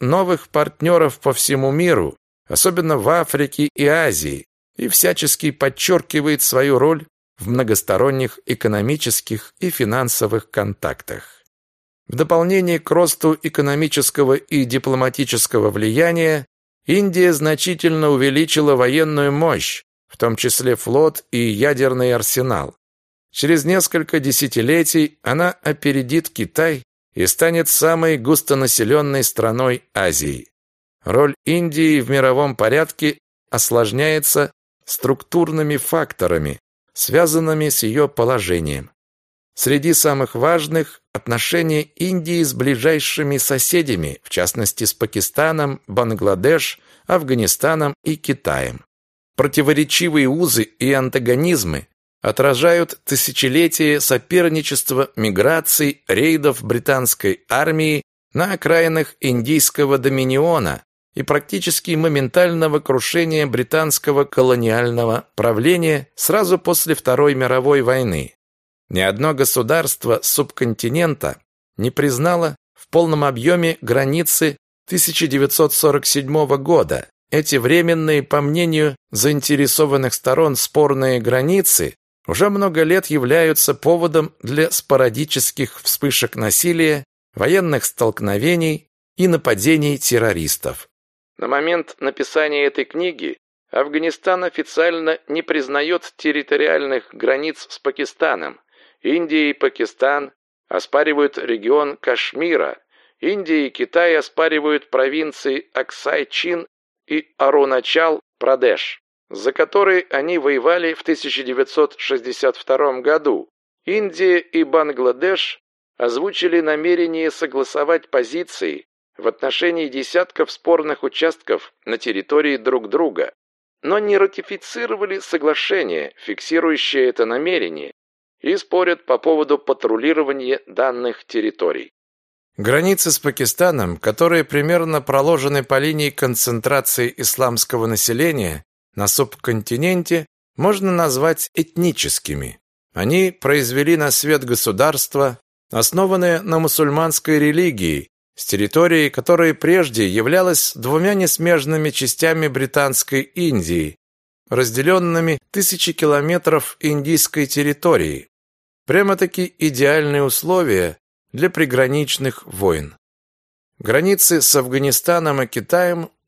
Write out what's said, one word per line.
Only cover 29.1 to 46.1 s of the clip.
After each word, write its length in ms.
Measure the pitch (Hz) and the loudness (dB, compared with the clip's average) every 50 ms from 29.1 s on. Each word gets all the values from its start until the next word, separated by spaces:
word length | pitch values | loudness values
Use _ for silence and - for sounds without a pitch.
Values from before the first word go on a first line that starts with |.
| 139 135 | -2 -2
страной 640 | 117 - - - 110 110 110 123 131 127 123 123 _ _ | -2 -2 -2 0 0 0 0 0 0 0 0 -2 _ _
Азии. 560 | - 104 95 87 73 - 76 73 67 60 - _ _ _ _ _ _ _ _ _ _ _ - | -4 -2 0 0 0 -2 -4 -4 -6 -8 -12 _ _ _ _ _ _ _ _ _ _ _ -6
Роль 300 | - 101 131 147 143 135 _ - | 0 2 2 2 2 0 _ -4
Индии 560 | 143 165 175 175 165 147 156 160 156 151 139 | -2 -2 0 -2 -2 -2 0 2 2 2 2
в 80 | 117 123 | 0 0
мировом 480 | 139 139 127 131 127 135 147 139 123 | 0 2 2 2 2 2 0 -2 0
порядке 600 | - 104 110 131 151 160 - - - 156 151 - _ _ _ _ _ _ - | 0 0 2 2 2 0 -2 -4 -4 -4 -4 -4 _ _ _ _ _ _ -6
осложняется 1000 | - 113 - - 113 120 117 104 113 131 151 156 156 156 143 - - 151 143 143 _ _ _ _ _ _ _ | -2 -2 -2 2 2 2 2 2 0 -2 0 0 0 0 0 0 0 0 0 -2 _ _ _ _ _ _ _
структурными 880 | - - - - 127 131 - - - - 175 170 160 156 156 156 151 147 | -10 -10 -4 -2 -2 -2 -2 -4 -2 0 0 0 2 0 -2 -2 -2 -2
факторами, 840 | 143 - - 165 165 147 - - - 92 87 85 80 76 71 69 - _ _ _ _ _ _ - | -4 -2 -2 -2 -2 -2 -4 -4 -4 -2 0 0 0 -2 -4 -6 -10 _ _ _ _ _ _ -8
связанными 720 | - - - 135 160 175 156 156 165 160 160 156 156 151 147 | -6 -4 0 2 2 2 4 2 0 0 0 -2 0 -2 -2
с 140 | - - | -2 -2
её 260 | 113 107 113 147 147 139 | -2 -2 0 0 0 0
положением. 840 | - - 117 120 131 113 95 92 90 85 80 73 71 67 67 - _ _ _ _ _ _ _ _ _ _ _ _ _ | 0 0 0 0 0 -2 -2 -2 -2 -2 -2 -2 -6 -6 -10 -14 _ _ _ _ _ _ _ _ _ _ _ _ _
Среди 380 | - - 127 143 143 139 170 | -4 0 0 0 2 2 2
самых 440 | 160 - - 151 139 135 131 - - | 2 2 2 2 2 0 -2 -4 -2
важных – 640 | 117 131 160 170 165 151 151 160 165 143 - - - _ _ | 0 2 2 2 2 0 -2 -2 -2 -2 -4 -10 -20 _ _
отношения 720 | - 104 - 117 120 117 - - 170 170 165 160 156 151 | -12 -10 -4 -4 -2 -2 -2 0 0 0 0 0 0 -2
Индии 640 | 147 _ _ - 165 185 185 180 156 165 175 170 160 | -2 _ _ -6 -4 -2 -2 -4 -4 -2 0 0 0
с 100 | 135 123 | 0 0
ближайшими 840 | 120 127 139 135 113 123 160 160 151 - - - 156 151 143 143 127 | -2 0 0 0 2 2 2 2 2 -2 -4 -4 -2 -2 -2 -2 -2
соседями, 840 | - - 143 127 - - 175 175 160 135 110 87 78 71 71 - | -2 -2 0 0 0 0 0 0 0 0 -2 -2 -2 -6 -8 -10
в 80 | _ - | _ -6
частности 540 | - 92 90 87 - 120 107 - - - 113 | -2 -2 -2 -2 -2 -2 -4 -4 -4 -2 -4
с 100 | - - | -4 -2
Пакистаном, 880 | - 113 104 - 104 - - - 143 151 160 160 156 147 139 135 - _ - | -2 -4 -4 -2 -4 -6 -2 -2 0 0 0 0 0 -2 -4 -4 -8 _ -4
Бангладеш, 920 | 98 120 120 113 | -2 0 0 0